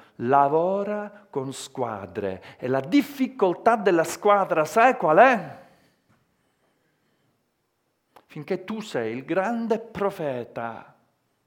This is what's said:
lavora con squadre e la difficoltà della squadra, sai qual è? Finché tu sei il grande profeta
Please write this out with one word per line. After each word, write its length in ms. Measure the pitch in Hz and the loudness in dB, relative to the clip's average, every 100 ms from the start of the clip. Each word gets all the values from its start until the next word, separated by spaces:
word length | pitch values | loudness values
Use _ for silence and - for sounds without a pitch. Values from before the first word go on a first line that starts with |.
| - - | -20 -6
lavora 1120 | 120 139 139 156 180 196 202 208 208 - _ | 2 4 4 2 0 -2 -4 -6 -10 -16 _
con 240 | 143 131 | -8 -8
squadre 1040 | 123 - - 120 104 98 95 98 92 - - | -10 -12 -8 -6 -6 -10 -6 -6 -6 -14 -10
e 100 | 127 | -2
la 120 | 131 | -2
difficoltà 960 | 135 285 - - 254 - 190 175 226 226 | 0 0 0 -4 -6 0 0 2 2 2
della 300 | 196 170 160 | 2 2 0
squadra, 600 | - 208 202 175 160 151 | 0 2 2 2 0 0
sai 320 | 226 254 254 | 4 4 4
qual 200 | 160 165 | 4 6
è? 400 | 262 226 151 - - _ _ _ _ _ _ _ _ _ _ _ _ _ _ _ _ _ _ _ _ _ _ _ _ _ _ | 6 6 -4 -16 -20 _ _ _ _ _ _ _ _ _ _ _ _ _ _ _ _ _ _ _ _ _ _ _ _ _ _
Finché 380 | 156 143 180 | -14 -8 -8
tu 180 | 185 220 | -6 -10
sei 340 | 214 135 110 123 | -6 -6 -4 -6
il 80 | |
grande 540 | 143 175 196 233 226 - | -4 -2 -2 -4 -2 -4
profeta 1200 | - - 202 - 147 123 117 131 117 110 - _ _ _ _ _ | -6 -6 -4 -4 -6 -6 -8 -10 -10 -12 -18 _ _ _ _ _